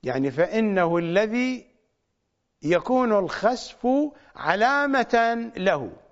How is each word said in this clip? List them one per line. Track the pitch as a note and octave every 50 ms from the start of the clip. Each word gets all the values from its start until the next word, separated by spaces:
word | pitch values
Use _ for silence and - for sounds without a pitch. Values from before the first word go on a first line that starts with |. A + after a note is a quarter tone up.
| -
يعني | C3 B2 C3 C3+ C#3
فإنه | B2 C#3 E3+ F3+ G#3 A3 A3 G#3+ G3+ F#3+ F3+ E3 E3+ E3+
الذي | E3+ E3 E3+ F#3+ G#3+ G#3+ G#3+ B3 B3+ B3+ B3+ A#3+ - _ _ _ _ _ _ _ _ _ _ _ _ _ _ _ _ _ _ _ -
يكون | D3 F3 E3+ - - B3+ B3+ B3+ A#3 G#3+
الخسف | G3+ G3 D#3+ - - - A3 B3+ B3 - - - - - A#3+ B3+ C#4+ D4+ D4+ - - _ _ _
علامة | - - D3+ E3+ G3 G#3+ B3 C#4 C#4+ C#4+ C#4+ C4+ C4+ A#3 A3+ - A#3 A#3 A#3 A#3 A#3 A#3 A3+ -
له | - F#3 F#3+ F3 D3 B2+ F#2+ D#2 - - _